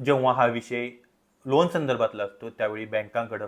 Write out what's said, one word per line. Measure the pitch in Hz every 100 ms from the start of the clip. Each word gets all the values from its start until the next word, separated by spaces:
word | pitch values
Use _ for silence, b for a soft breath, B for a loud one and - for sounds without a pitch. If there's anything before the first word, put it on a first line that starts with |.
जेव्हा | 135 139 127
हा | 123 120
विषय | 117 - 120 123 120 _ _ _ _ 131
लोन | 139 175
संदर्भातला | 175 143 117 113 107
असतो, | 101 - 113
त्यावेळी | 113 107 107 110
बँकांकडं, | 107 107 120 113 107